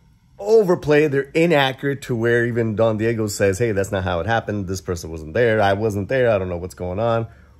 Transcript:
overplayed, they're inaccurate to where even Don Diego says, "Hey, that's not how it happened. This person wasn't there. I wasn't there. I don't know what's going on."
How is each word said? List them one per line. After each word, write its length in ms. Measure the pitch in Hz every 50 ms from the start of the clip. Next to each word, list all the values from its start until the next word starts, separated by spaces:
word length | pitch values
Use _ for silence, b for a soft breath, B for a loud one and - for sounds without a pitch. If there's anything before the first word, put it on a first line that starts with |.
| _ _ _ _ _ _ _ -
overplayed, 720 | 202 208 226 226 208 175 180 - - 143 151 147 156 147
they're 180 | 135 139 135 - -
inaccurate 680 | 160 165 175 156 143 135 131 131 - - 139 139 135
to 120 | - - 123
where 300 | 113 117 117 117 120 117
even 320 | 120 113 120 113 113 104
Don 220 | 101 113 113 110 104
Diego 280 | 113 117 120 110 110
says, 320 | 104 95 - 104 98 95 98
"Hey, 140 | 120 113
that's 180 | 101 98 95 -
not 140 | 104 95 90
how 160 | 92 90 85
it 60 | 82
happened. 400 | 110 117 113 - 110 104 104 95
This 160 | 87 95 87
person 280 | - 95 90 80 - 80
wasn't 220 | 82 80 78 78
there. 300 | 80 113 123 113 110 110
I 100 | 101 98
wasn't 380 | 98 98 110 110 101 101 95 95
there. 200 | 131 131 123 117
I 60 | 107
don't 140 | 95 92 92
know 80 | 87 85
what's 160 | 87 90 -
going 240 | - 90 90 90 101
on." 280 | 117 117 113 117 113 - b b b b b